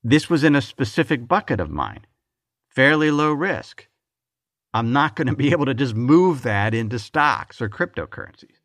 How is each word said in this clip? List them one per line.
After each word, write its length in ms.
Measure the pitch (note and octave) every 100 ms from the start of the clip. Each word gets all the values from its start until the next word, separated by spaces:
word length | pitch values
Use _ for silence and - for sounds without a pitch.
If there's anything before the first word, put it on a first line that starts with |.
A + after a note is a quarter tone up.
This 260 | A#2 D3+ -
was 160 | E3+ D3+
in 100 | C#3+
a 60 |
specific 640 | - - B2 - D#3+ D3 A#2
bucket 320 | F#3+ - G#2
of 100 | D#2
mine, 360 | D2 A#1 - _ _ _ _ _ _ _
fairly 420 | - C3+ D#3 D3+
low 220 | D3 D3+
risk. 540 | D3 F#3+ A#2+ - - _ _ _ _ _ _ _ _ _
I'm 200 | A2+ A#2
not 220 | C3+ D3 -
gonna 200 | C3+ G#2
be 160 | C#3+
able 140 | E3 C3+
to 80 |
just 220 | B2 C3+ A2
move 480 | B2 D#3+ F#3 C#3+
that 300 | A#2+ G2+ G#2+
into 240 | A2+ A2 A#2+
stocks 640 | - D#3 D3 A#2 - -
or 60 | A2
cryptocurrencies. 880 | - F3 - D#2 - - _ - _